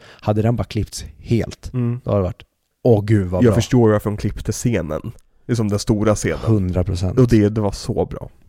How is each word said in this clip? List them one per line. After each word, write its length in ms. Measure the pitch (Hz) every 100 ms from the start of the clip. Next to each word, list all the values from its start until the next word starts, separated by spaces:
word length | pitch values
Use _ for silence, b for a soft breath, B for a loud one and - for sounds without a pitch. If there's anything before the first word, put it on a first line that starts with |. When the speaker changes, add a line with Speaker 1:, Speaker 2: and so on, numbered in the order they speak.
Speaker 1:
hade 400 | - - - 107
den 140 | 110 120
bara 80 |
klippts 420 | 98 107 92 - - -
helt, 540 | - 117 - - -
Speaker 2:
Mm. 260 | 127 120 120
Speaker 1:
då 60 | -
hade 100 | 104
det 60 | 90
varit, 160 | - - _ _ _
åh 200 | 127 107 101
gud 220 | 107 92
vad 160 | 90
Speaker 2:
Jag 40 | 117
Speaker 1:
bra. 40 | 104
Speaker 2:
förstår 340 | - 127 110
varför 180 | 104 107
de 80 | 104
klippte 340 | 104 - -
scenen. 600 | - 127 107 78 78 - - _ _ -
Liksom 200 | 117 107
den 100 | 101
stora 360 | - 107 107 104
scenen. 220 | 95 78
Speaker 1:
Hundra 420 | - 107 90 90
procent. 360 | 90 90 92 127
Speaker 2:
Och 80 | 123
det, 220 | 113 104
det 120 | 110
var 100 | 101
så 340 | - - 107 90
bra. 240 | - - -